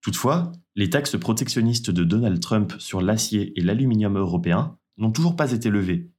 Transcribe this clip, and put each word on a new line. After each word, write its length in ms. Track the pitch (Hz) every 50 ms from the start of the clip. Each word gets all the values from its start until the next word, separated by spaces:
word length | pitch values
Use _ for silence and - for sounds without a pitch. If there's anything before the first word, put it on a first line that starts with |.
Toutefois, 520 | - - - - - 123 147 175 170 170 - - _ _ _
les 160 | 104 101 92
taxes 280 | - 143 143 - - -
protectionnistes 720 | - - 117 113 139 127 - 123 113 117 120 117 - -
de 140 | 92 87 87
Donald 360 | 85 95 110 120 110 92 85
Trump 340 | 87 - 113 110 104 85 - -
sur 240 | - - - 95
l'acier 500 | 92 95 107 110 - - 110 104 101 90 - -
et 40 |
l'aluminium 540 | 87 90 104 120 135 127 113 107 107 101 101
européen 640 | 98 98 90 87 90 85 85 85 98 - 80 - _ _ _ _
n'ont 160 | - 110 113
toujours 240 | 113 160 165 170 170
pas 160 | 165 151 127
été 180 | 123 113 117 113
levées 400 | 104 104 95 90 90 87 85 - _